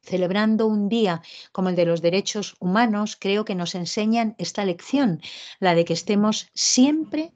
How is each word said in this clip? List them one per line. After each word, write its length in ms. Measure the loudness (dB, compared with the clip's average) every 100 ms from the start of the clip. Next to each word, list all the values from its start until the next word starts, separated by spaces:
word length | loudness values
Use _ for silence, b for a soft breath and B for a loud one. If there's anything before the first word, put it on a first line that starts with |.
celebrando 640 | -4 -2 0 2 2 2 2
un 200 | 0 0
día 340 | 2 0 0 B B B
como 160 | -2 0
el 80 | 2
de 100 | 2
los 160 | 2
derechos 540 | 2 0 -2 -6 -8 -6
humanos, 580 | 0 2 2 0 -4 -4
creo 240 | -2 -2
que 120 | -2 -4
nos 200 | -4 -6
enseñan 600 | -6 -2 0 0 -2 -4
esta 260 | -8 -4
lección, 580 | -4 -4 -2 0 0 -2 B B B B
la 160 | 2 2
de 80 |
que 100 | 2
estemos 540 | -2 0 2 2 0 -8
siempre 800 | -4 0 4 4 4 -2 -6 -8